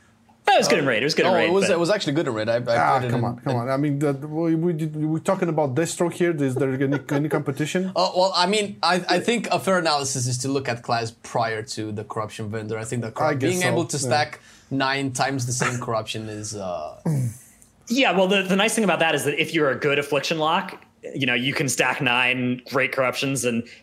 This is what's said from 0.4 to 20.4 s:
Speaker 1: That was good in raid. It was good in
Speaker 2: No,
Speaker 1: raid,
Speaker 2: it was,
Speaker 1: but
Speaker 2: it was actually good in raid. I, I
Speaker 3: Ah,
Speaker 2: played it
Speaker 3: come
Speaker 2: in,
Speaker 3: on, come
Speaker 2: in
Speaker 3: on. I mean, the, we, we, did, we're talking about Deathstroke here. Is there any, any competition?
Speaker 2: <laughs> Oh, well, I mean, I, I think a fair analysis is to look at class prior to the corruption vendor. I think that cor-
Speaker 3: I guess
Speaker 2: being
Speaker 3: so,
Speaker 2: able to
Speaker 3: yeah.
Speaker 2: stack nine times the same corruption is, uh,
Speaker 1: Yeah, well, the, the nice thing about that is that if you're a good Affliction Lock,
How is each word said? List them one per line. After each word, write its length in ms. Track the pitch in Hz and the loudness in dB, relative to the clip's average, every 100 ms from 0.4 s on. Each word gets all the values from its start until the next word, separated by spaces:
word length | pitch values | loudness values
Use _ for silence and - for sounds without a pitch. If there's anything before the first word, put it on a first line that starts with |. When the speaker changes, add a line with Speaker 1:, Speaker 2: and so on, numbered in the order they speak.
| - | 4
Speaker 1:
That 100 | 349 | 4
was 80 | 202 | 6
good 140 | 185 | 4
in 60 | 139 | 4
raid. 160 | 110 | 2
It 20 | |
was 100 | 147 | 2
good 120 | - 165 | 2 4
in 40 | |
Speaker 2:
No, 80 | 185 | 4
Speaker 1:
raid, 120 | 113 | 4
Speaker 2:
it 20 | |
was, 140 | 196 202 | 4 4
Speaker 1:
but 80 | |
Speaker 2:
it 40 | 170 | 4
was 120 | 170 | 2
actually 240 | 202 156 | 2 0
good 120 | 147 147 | 0 0
in 80 | |
raid. 140 | 110 107 | -2 0
I, 60 | 123 | 0
I 200 | 120 117 | 2 2
Speaker 3:
Ah, 200 | 151 131 | 4 4
Speaker 2:
played 100 | 123 | 2
it 20 | |
Speaker 3:
come 80 | 123 | 0
Speaker 2:
in, 40 | 117 | -2
Speaker 3:
on, 100 | - | -2
come 140 | 143 | -2
Speaker 2:
in 60 | 123 | -2
Speaker 3:
on. 120 | 123 | 0
I 60 | 135 | 0
mean, 220 | 151 143 | 0 2
the, 120 | 147 | 0
we, 420 | 135 151 156 165 160 | -2 -4 -2 2 2
we, 160 | 175 | 2
did, 240 | 156 160 151 | 0 -4 -2
we're 220 | 156 160 | -2 -2
talking 280 | 175 190 170 | -2 -2 0
about 280 | 156 143 127 | 0 0 0
Deathstroke 380 | 160 - 170 | -2 0 -2
here. 200 | 170 175 151 | 0 0 0
Is 140 | 139 127 | 0 0
there 160 | 135 | -2
any, 260 | 131 139 143 - | 0 0 -2 -2
any 180 | 143 151 | -2 0
competition? 640 | 151 143 131 151 185 190 | -2 -2 -4 -2 -2 -2
Speaker 2:
<laughs> 40 | 170 | 0
Oh, 160 | 185 175 | 0 2
well, 160 | 190 | 2
I 120 | 175 180 | 2 2
mean, 300 | 214 202 - | 2 -2 -2
I, 220 | 165 180 180 | 0 2 2
I 120 | 180 | 0
think 260 | - 233 - | 2 -2 0
a 80 | 170 | -2
fair 180 | 190 180 | 2 2
analysis 480 | 160 147 127 135 127 | 2 0 -2 -2 -2
is 120 | 123 | -2
to 100 | 135 | -2
look 200 | 139 131 | -2 -2
at 140 | 117 | -4
class 300 | - 117 113 - | -2 -2 -2 -8
prior 400 | - 123 113 110 | -6 -2 0 -2
to 300 | 110 - 107 | -6 -6 -6
the 100 | 107 | -6
corruption 480 | 107 113 107 - 104 | -8 -6 -6 -8 -8
vendor. 260 | 110 110 110 | -6 -6 -6
I 60 | |
think 180 | 110 123 | -4 -4
that 120 | 113 | -4
cor- 120 | 139 151 | -2 0
Speaker 3:
I 60 | |
guess 160 | 139 170 | 0 0
Speaker 2:
being 120 | 180 | 0
Speaker 3:
so, 60 | 180 | 0
Speaker 2:
able 160 | 170 | 0
to 140 | 165 143 | 0 -2
Speaker 3:
yeah. 20 | 127 | 0
Speaker 2:
stack 320 | 151 151 - - - - | 0 0 -6 -20 -20 -6
nine 400 | 135 135 139 135 | -2 0 0 -2
times 340 | 131 135 139 123 | -2 -2 0 -2
the 60 | |
same 260 | 123 - 123 | -2 -2 -4
corruption 480 | 123 110 110 110 110 | -4 -4 -4 -8 -8
is, 280 | 107 107 104 | -10 -10 -8
uh, 420 | 95 85 76 - 165 139 117 - - - - _ - | -8 -8 -8 -6 -2 -2 -2 -6 -18 -20 -20 _ -2
Speaker 1:
Yeah, 220 | 254 226 180 | 2 4 4
well, 120 | 185 | 4
the, 140 | 196 | 2
the 140 | 185 196 | 2 2
nice 180 | 220 | 2
thing 100 | 226 | 2
about 140 | 196 160 | 2 4
that 140 | 160 | 2
is 100 | 147 | 2
that 160 | 135 147 | 0 -2
if 140 | 156 | 0
you're 160 | 156 143 | 2 2
a 40 | 120 | 2
good 200 | 147 139 | 0 0
Affliction 400 | 139 - - | 0 -2 0
Lock, 440 | 160 | 0